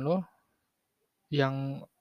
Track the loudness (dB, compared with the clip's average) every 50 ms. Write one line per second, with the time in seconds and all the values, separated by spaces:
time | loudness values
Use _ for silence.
0 | 0 2 2 0 0 -4 _ _ _ _ _ _ _ _ _ _ _ _ _ _
1 | _ _ _ _ _ -2 2 2 2 2 2 0 -4 -4 -4 -6 -10 -16 _ _